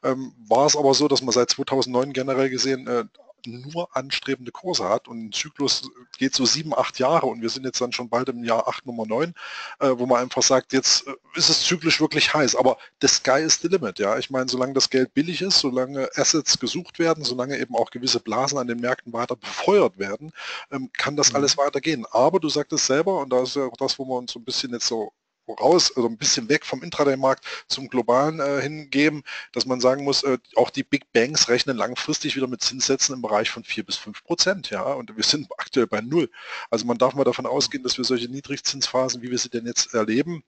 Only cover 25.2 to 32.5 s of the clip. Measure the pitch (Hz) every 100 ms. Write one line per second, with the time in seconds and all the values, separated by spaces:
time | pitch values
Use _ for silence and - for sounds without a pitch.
25.2 | _ _ - 113 135 175 - - 117 113
26.2 | - - 110 151 - 135 170 - 143 135
27.2 | 156 165 - - - - 135 127 113 123
28.2 | 147 160 139 143 135 156 147 135 151 151
29.2 | - - - - 131 127 123 135 143 135
30.2 | 139 127 _ - 120 - - 143 _ 117
31.2 | 120 156 - 120 143 123 104 123 - 151
32.2 | 151 135 131